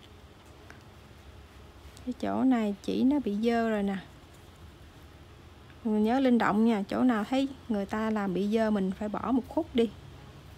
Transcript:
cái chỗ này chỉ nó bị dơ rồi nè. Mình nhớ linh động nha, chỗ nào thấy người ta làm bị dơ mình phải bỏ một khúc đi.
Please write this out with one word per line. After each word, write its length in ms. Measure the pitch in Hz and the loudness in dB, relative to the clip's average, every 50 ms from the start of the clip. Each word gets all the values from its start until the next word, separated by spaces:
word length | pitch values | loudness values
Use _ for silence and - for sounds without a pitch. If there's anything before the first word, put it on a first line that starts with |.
| - - - - - - - - - - - - - - - - - - - - - - - - - - - - - - - - - - - - - - - - - | -20 -20 -20 -20 -20 -20 -20 -20 -20 -20 -20 -20 -20 -20 -20 -20 -20 -20 -20 -20 -20 -20 -20 -20 -20 -20 -20 -20 -20 -20 -20 -20 -20 -20 -20 -20 -20 -20 -20 -14 -12
cái 80 | 254 240 - | -12 -8 -6
chỗ 240 | 226 196 196 214 247 | -4 -2 0 2 2
này 320 | 262 254 233 214 208 202 - - | 2 2 2 2 -2 -4 -4 -4
chỉ 200 | - 185 202 233 | -2 0 2 2
nó 160 | 262 294 294 | 2 2 2
bị 180 | 247 208 202 202 220 | 0 -2 -2 0 0
dơ 260 | 233 233 233 226 226 | 0 0 0 0 0
rồi 140 | 220 208 202 | 0 0 0
nè. 120 | 196 196 190 - - - - - - - - - - - - - - - - - - - - - - - - - - - - - - - - - - - - - | -2 -4 -4 -8 -14 -20 -20 -20 -20 -20 -20 -20 -20 -20 -20 -20 -20 -20 -20 -20 -20 -20 -20 -20 -20 -20 -20 -20 -20 -20 -20 -20 -20 -20 -20 -20 -20 -20 -8 -2
Mình 200 | 226 214 214 214 | 0 2 2 4
nhớ 160 | 220 247 269 | 4 4 4
linh 180 | 269 254 240 | 4 4 4
động 280 | 226 - - 190 208 226 | 4 4 2 4 4 4
nha, 180 | 233 226 196 202 - | 4 2 2 -2 -2
chỗ 140 | - 226 247 | 0 2 4
nào 200 | 254 233 208 208 | 4 4 2 0
thấy 240 | - 262 262 277 269 - - - - | 0 0 0 0 -2 -4 -12 -6 -4
người 160 | 220 202 196 | -4 -4 -2
ta 240 | 196 220 214 220 220 | -4 -4 -2 -2 -2
làm 240 | 214 214 202 196 175 | -2 -2 -2 -2 -2
bị 140 | 180 202 | 0 0
dơ 240 | 208 220 226 220 214 | 0 2 2 2 2
mình 200 | 214 202 190 185 190 - | 2 0 0 -2 -2 -4
phải 100 | 208 214 | -6 -6
bỏ 220 | 202 - - 208 | -6 -6 -2 0
một 120 | 254 247 - | 0 0 0
khúc 280 | - - 311 330 - - | 0 -2 -4 -4 0 2
đi. 140 | 233 233 214 - - - - - - - - - - - - - | 2 2 2 0 -10 -18 -18 -18 -18 -20 -20 -20 -20 -20 -20 -20